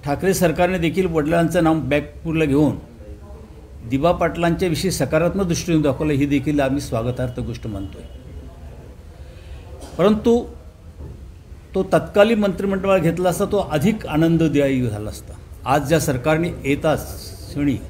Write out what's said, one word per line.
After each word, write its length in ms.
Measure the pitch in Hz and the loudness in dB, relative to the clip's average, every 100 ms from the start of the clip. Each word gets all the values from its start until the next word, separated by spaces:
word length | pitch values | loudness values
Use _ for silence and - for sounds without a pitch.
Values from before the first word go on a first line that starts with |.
ठाकरे 300 | 139 143 180 | -4 -2 0
सरकारने 440 | 165 175 156 180 185 | 2 2 4 2 2
देखील 280 | 165 170 185 | 0 2 0
वडिलांचं 580 | 165 147 170 165 175 | 0 2 2 4 4
नाव 100 | 165 | 4
बॅकफूटला 720 | 160 127 147 147 - 165 160 | 2 2 0 -2 -10 -4 0
घेऊन 320 | 156 135 147 104 - - - - - - - - - - 113 | 2 4 2 0 -12 -18 -16 -16 -16 -18 -18 -20 -20 -16 -4
दिबा 240 | 135 160 | 0 2
पाटलांच्या 560 | 175 170 170 170 165 185 | 2 0 2 0 2 0
विषयी 220 | 160 190 | 0 -2
सकारात्मक 540 | - 131 156 170 185 | 0 0 2 2 0
दृष्टिकोन 380 | 185 170 - 165 | 0 -2 2 2
दाखवलं, 300 | 143 127 151 | 2 0 0
ही 140 | 139 143 | 2 2
देखील 340 | 143 135 147 | 2 2 0
आम्ही 200 | 135 143 | 2 0
स्वागतार्थ 600 | - 117 120 123 127 123 | -2 -2 -2 -2 -4 -4
गोष्ट 260 | 117 113 117 | -8 -8 -8
मानतोय. 360 | 101 95 - - - - - - - - - - - - - - - - - - - - - | -8 -10 -12 -16 -16 -16 -16 -16 -16 -16 -16 -18 -20 -20 -18 -18 -18 -16 -16 -16 -16 -12 2
परंतु 460 | 190 214 233 233 - - - - - - - - - - - - - | 2 4 4 2 0 -14 -18 -20 -20 -16 -14 -14 -18 -18 -20 -20 -8
तो 80 | 190 | -4
तत्कालीन 560 | 190 165 165 208 214 226 | 2 0 2 4 6 6
मंत्रिमंडळात 640 | 202 170 196 196 196 190 | 2 0 -2 0 2 4
घेतला 280 | 165 165 180 | 4 2 0
असता, 160 | 170 | 0
तो 240 | 196 202 135 | 0 0 0
अधिक 340 | 151 170 220 - | 2 2 0 -2
आनंददायी 800 | 151 165 165 160 143 139 131 123 | 2 4 4 4 4 2 2 0
झाला 240 | 104 107 | -2 -6
असता. 220 | - - - - - | -10 -14 -18 -16 -10
आज 240 | 120 131 135 | 2 2 4
ज्या 120 | 160 | 2
सरकारने 480 | 151 127 156 156 170 | 2 0 2 2 0
येताच 840 | - 135 139 160 147 - - - - - | -2 -2 0 2 0 -2 -12 -14 -14 -10
क्षणी 280 | 143 143 110 | -2 0 0